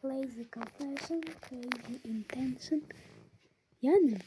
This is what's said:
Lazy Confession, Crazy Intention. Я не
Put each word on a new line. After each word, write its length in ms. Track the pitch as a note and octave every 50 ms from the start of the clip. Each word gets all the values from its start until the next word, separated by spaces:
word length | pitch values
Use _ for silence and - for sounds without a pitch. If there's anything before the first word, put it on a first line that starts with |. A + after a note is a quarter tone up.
| -
Lazy 420 | C4+ C4+ C4+ C4+ C4 A#3 A3+ A#3 A#3+
Confession, 720 | - A#3 A#3 - - - C#4+ C#4 C#4 C#4 - - E4 E4 D#4+ E4 D#4+ -
Crazy 600 | - - C4 B3 A#3+ B3 B3 A#3+ A#3 A3+ A#3+ B3+ -
Intention. 760 | A3+ A3+ A3 G#3 - - B3 C4 C4 B3+ - - - D#4 D4+ D4+ - - - - - - - - - _ - _ _ _ _ _ _ _ _
Я 180 | - B3+ E4+ G4+
не 200 | F4 C#4 G#3+ F#3+ F3